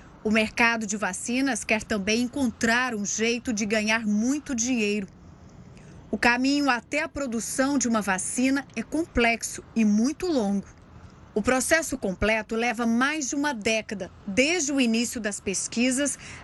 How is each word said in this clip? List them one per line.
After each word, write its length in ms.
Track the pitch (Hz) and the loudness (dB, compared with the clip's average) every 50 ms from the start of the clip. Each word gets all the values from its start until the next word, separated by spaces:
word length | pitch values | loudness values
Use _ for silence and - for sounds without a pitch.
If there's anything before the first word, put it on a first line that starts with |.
| - - - - - | -20 -20 -12 -4 0
O 80 | 214 | 2
mercado 520 | 214 220 214 208 - - 240 233 233 226 220 | 2 2 2 2 2 2 4 4 4 0 -2
de 120 | 190 220 | -4 -4
vacinas 640 | 196 208 180 190 - - 240 240 262 277 269 226 - | -2 -2 -4 -4 -4 -4 -2 0 0 0 0 -2 -2
quer 220 | - - 220 214 - | -2 0 -2 -2 0
também 380 | - 226 202 185 214 220 233 | -2 -4 -2 0 0 0 0
encontrar 720 | 247 233 - 294 262 226 - - 233 226 226 247 254 254 | 0 -2 -2 0 0 -2 0 0 0 2 2 2 0 0
um 120 | 233 202 202 | -2 -4 -4
jeito 480 | - - 214 220 233 240 240 - 262 | -4 -2 0 0 0 0 -2 -2 -4
de 120 | 220 202 226 | -2 -2 -2
ganhar 400 | 202 226 214 208 220 220 233 226 | 0 0 0 0 0 0 0 0
muito 480 | 208 208 208 226 254 285 302 - - | 0 0 2 2 2 0 0 -2 -4
dinheiro. 540 | 277 220 233 254 262 233 208 208 208 214 196 - - - - - - - - - - - - - - - - - - - - - | -4 -2 -2 0 0 0 0 0 0 -2 -4 -6 -12 -18 -20 -20 -20 -20 -20 -20 -20 -20 -20 -20 -20 -20 -20 -20 -20 -20 -10 -8
O 80 | - - | -2 2
caminho 500 | - 240 240 254 262 277 285 285 285 269 | 2 2 4 4 2 2 2 2 2 2
até 340 | 240 226 - - - 294 | 2 0 -2 -4 -4 -4
a 60 | 320 320 | -4 -4
produção 720 | - 285 277 247 220 226 - - - - 262 277 285 254 | -4 -6 -6 -4 -4 -6 -6 -4 -2 0 0 2 2 0
de 80 | 247 | 0
uma 140 | 240 226 214 | 0 0 0
vacina 640 | 190 202 185 185 - - - 247 254 269 269 277 - - - | 0 0 -2 -2 -2 -4 -2 0 2 2 2 0 -2 -6 -8
é 80 | 233 | -10
complexo 800 | 220 - - 311 349 - - 247 233 233 233 226 - - - - - - - | -8 -4 -4 -4 -4 -2 0 2 2 2 2 0 -4 -8 -10 -12 -14 -4 0
e 80 | 226 220 | 2 4
muito 420 | 208 202 214 233 277 311 - 370 | 4 4 4 2 2 0 -2 -2
longo. 400 | 359 311 254 202 202 202 196 - - - - - - - - - - - - - - - | 0 0 0 0 0 0 -2 -4 -8 -14 -20 -20 -20 -20 -20 -20 -20 -20 -20 -16 -6 -4
O 80 | 214 | 0
processo 540 | - 247 254 262 - - 320 320 320 - 277 | 2 2 2 2 2 2 2 2 2 0 -4
completo 600 | - - 196 180 - 208 208 220 220 208 - 226 | -4 -4 -4 -2 0 2 2 2 0 -2 -2 -2
leva 280 | 226 233 247 226 226 240 | -2 0 0 0 0 0
mais 440 | 226 226 233 254 285 311 320 269 - | 2 2 2 2 2 0 -2 -4 -4
de 80 | 302 | -2
uma 160 | 277 285 294 | -2 0 -2
década, 580 | 269 214 196 226 220 220 214 - 220 185 180 - - - - | -2 -2 0 0 0 0 -2 -4 -8 -8 -8 -10 -12 -12 -10
desde 460 | 202 190 220 269 311 359 359 285 277 | -2 2 2 4 4 2 0 0 0
o 80 | 285 277 | 2 2
início 400 | 247 226 226 233 240 - - 240 | 2 4 2 2 0 -2 -4 -6
das 180 | 208 208 196 - | -6 -6 -6 -6
pesquisas 800 | - 208 180 - - - - 226 247 262 254 262 285 269 - - - - - - | -6 -4 -4 -4 -4 -4 -2 0 0 2 2 0 0 -2 -4 -6 -10 -14 -16 -6